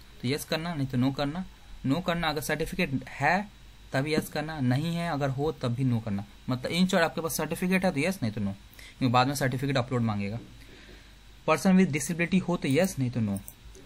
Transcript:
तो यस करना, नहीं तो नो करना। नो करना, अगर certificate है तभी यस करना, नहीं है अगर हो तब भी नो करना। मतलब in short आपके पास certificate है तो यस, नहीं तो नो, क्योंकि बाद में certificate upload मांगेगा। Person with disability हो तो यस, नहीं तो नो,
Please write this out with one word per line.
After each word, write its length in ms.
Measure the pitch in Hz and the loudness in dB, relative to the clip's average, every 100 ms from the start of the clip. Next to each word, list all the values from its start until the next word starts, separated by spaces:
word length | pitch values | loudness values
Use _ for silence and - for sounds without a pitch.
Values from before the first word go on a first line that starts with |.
| - - | -20 -8
तो 60 | 120 | -4
यस 180 | 147 - | -4 -4
करना, 280 | 160 170 160 | -4 -4 -4
नहीं 120 | 135 | -2
तो 100 | 127 | 2
नो 140 | 131 | 2
करना। 340 | 139 143 170 185 - - - 131 | 0 -4 -4 -8 -12 -18 -4 0
नो 140 | 147 | 0
करना, 280 | 180 170 160 | 0 0 0
अगर 120 | 147 | -2
certificate 600 | 147 151 160 190 165 127 - | -2 -2 -2 -2 -2 -2 -6
है 380 | - 143 180 208 - - - - | 0 2 2 0 -10 -20 -20 -6
तभी 200 | 135 151 | -2 0
यस 160 | 151 - | 0 -2
करना, 300 | 156 151 156 | -4 -6 -2
नहीं 320 | 123 127 165 170 | 0 2 0 -2
है 140 | 170 | -2
अगर 200 | 143 143 | -2 -2
हो 220 | 131 151 | 0 -2
तब 220 | 156 127 123 | -2 -4 0
भी 80 | |
नो 160 | 131 117 | 0 0
करना। 260 | 107 98 101 - - | 0 -4 -6 -10 -6
मतलब 220 | 123 135 | -4 -2
in 120 | 165 | 2
short 200 | 185 190 | 4 4
आपके 180 | 160 170 | 2 0
पास 160 | 160 - | -4 -2
certificate 480 | 156 170 180 190 190 | -4 -2 0 2 2
है 60 | |
तो 80 | 139 | 2
यस, 200 | 160 190 | 0 0
नहीं 80 | 110 | -2
तो 100 | 107 | -2
नो, 100 | 101 101 - - - - | -4 -4 -12 -20 -16 -2
क्योंकि 140 | 131 | 2
बाद 140 | 123 127 | 4 4
में 80 | 143 | 2
certificate 420 | 139 127 139 135 | 0 0 0 -2
upload 240 | 123 127 | 0 0
मांगेगा। 380 | 113 104 101 117 - - - - - - - - - - - | 0 0 -4 -6 -10 -20 -20 -20 -20 -20 -20 -20 -20 -6 0
Person 300 | 156 196 190 | 2 6 6
with 160 | 185 | 6
disability 480 | 143 - 165 170 185 | 2 -2 -2 0 0
हो 160 | 180 175 | 0 -2
तो 100 | 156 | 2
यस, 300 | 139 185 - | 2 2 0
नहीं 120 | 127 | -2
तो 80 | 123 | -2
नो, 200 | 107 98 - - - - | -2 -2 -8 -18 -20 -16